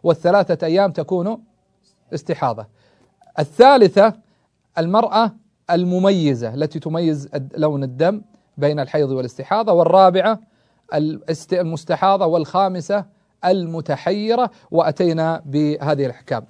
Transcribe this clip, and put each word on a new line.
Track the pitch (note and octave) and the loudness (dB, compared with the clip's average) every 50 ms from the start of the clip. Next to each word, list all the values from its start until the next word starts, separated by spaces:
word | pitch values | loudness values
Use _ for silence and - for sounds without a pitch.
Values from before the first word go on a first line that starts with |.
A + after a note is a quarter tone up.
والثلاثة | - E3+ D#3 - - F3 G3 G3+ F3+ - E3+ D3+ F3 | 0 0 0 2 2 2 2 2 2 0 -2 -2 -2
أيام | D#3+ E3 G3 G3+ F#3+ | -2 0 0 0 0
تكون | C#3+ E3+ D3 - F#3+ F3+ E3+ G#3 A3+ - - _ _ _ _ _ _ _ _ _ _ _ _ - E3+ | -2 -4 -6 -4 -4 -4 -4 -4 -6 -8 -12 _ _ _ _ _ _ _ _ _ _ _ _ -12 -12
استحاضة. | D#3 - - D#3+ - D3+ B2 A2+ A2+ G#2+ - _ _ _ _ _ _ _ _ _ _ _ _ - - | -10 -6 -6 -6 -4 -2 -4 -4 -6 -10 -18 _ _ _ _ _ _ _ _ _ _ _ _ -6 -6
الثالثة | D3 C#3+ - - B3 C4+ C#4+ C4 G#3 F3+ - G3+ G#3 A3 - - _ _ _ _ _ _ _ _ _ _ - E3+ | -6 -2 4 6 6 8 8 6 6 4 6 4 4 4 2 -2 _ _ _ _ _ _ _ _ _ _ -6 -6
المرأة | E3 E3+ G3 A3 A3+ F#3 F#3+ A3 A#3 G3+ - - _ _ _ _ _ - | -4 -2 0 0 0 0 0 0 0 -2 -4 -10 _ _ _ _ _ -2
المميزة | F3 F3 F3+ F3+ F3+ F#3 F#3 G3 G3+ F3+ D#3 C#3+ C3 A#2 A#2+ A2 A#2 | -2 -2 0 0 0 0 2 2 2 2 0 0 -2 -2 -6 -8 -6
التي | C#3 D#3 D3 - D#3+ | -6 -6 -6 -6 -8
تميز | - D#3+ D#3+ E3+ F3 D#3+ D3+ C#3+ C#3 - - | -8 -6 -4 -2 -2 -2 -2 -4 -6 -10 -10
الد-، | C#3+ C3+ C3+ - | -10 -10 -10 -6
لون | - D3+ D3+ D3 C#3 | -2 -2 -2 -2 -2
الدم | C3+ C3 B2 C3 D#3+ F#3 G#3+ G#3 - _ _ _ _ _ - | -6 -6 -2 0 0 0 0 -2 -8 _ _ _ _ _ -8
بين | D3 C#3+ D3 D3 D3+ | -4 -2 -2 -2 -2
الحيض | C3 - - D3+ D3 C3 | -4 -4 -2 -2 -2 0
والاستحاضة، | C3+ C3 B2 A#2+ - - C3+ - G3 A3 A3+ G#3+ | -2 -4 -6 -8 -10 -10 -6 -4 -2 -2 0 2
والرابعة | F3+ F3 D#3+ E3 F3+ F#3+ F#3+ F#3 F3+ F#3+ F3+ A3 A3 G#3+ - _ _ _ _ _ _ _ _ - - | 2 4 4 4 6 6 6 6 6 4 0 0 -2 -4 -6 _ _ _ _ _ _ _ _ -6 -4
الاست-، | D3+ D3+ D#3 D#3 - - - D#3+ D3+ - - | -4 -4 -4 -6 -8 -8 -8 -8 -8 -6 -4
المستحاضة، | F#3+ F3+ F3+ D#3+ E3 D3 - - E3 - F#3 G3 G3 F#3+ F#3+ | -4 -2 -2 -4 -6 -8 -6 -6 -4 0 0 2 2 2 0
والخامسة | D#3+ E3+ E3+ D3+ - - F#3 G3 F#3+ F#3 F3 C#3+ - G3+ G#3 - - _ _ _ _ _ - - | 0 0 0 -2 -2 -2 -2 -2 -2 -2 -6 -6 -4 -4 -4 -4 -8 _ _ _ _ _ -4 0
المتحيرة، | F3+ F#3 F#3+ F3 E3 E3 E3 D3+ - C#3 - - F3 G3 G#3 G#3+ A3 A#3 B3 B3 - - _ _ - | 0 0 0 -2 -6 -6 -8 -6 -6 -6 -4 -2 -4 -4 -2 -2 -2 0 0 0 -2 -4 _ _ -4
وأتينا | - E3 D#3+ D#3 D3+ - F#3 E3+ D#3+ D#3+ D#3+ D#3+ E3 D#3+ D#3+ | 0 0 0 0 0 0 0 0 0 0 -2 -2 -4 -6 -6
بهذه | C#3 C3+ D3 D3+ D3 D3+ - C#3 D3 D3+ C#3 C#3 | -4 -2 0 0 0 -2 -2 -2 -2 -2 -2 -2
الأحكام. | B2 A#2 - - - C3+ A2 - | -4 -6 -10 -8 -8 -8 -8 -8